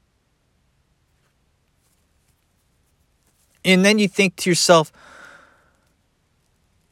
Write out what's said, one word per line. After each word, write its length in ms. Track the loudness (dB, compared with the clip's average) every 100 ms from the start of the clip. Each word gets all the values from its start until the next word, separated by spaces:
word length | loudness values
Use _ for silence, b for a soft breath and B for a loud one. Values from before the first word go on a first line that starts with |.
| _ _ _ _ _ _ _ _ _ _ _ _ _ _ _ _ _ _ _ _ _ _ _ _ _ _ _ _ _ _ _ _ _ _ _ _
And 200 | -2 0
then 140 | 2 0
you 100 | -4
think 280 | -4 -6 -4
to 140 | -6
yourself, 420 | -4 2 2 2 _ b b b b b b b b b _ _ _ _ _ _ _ _ _ _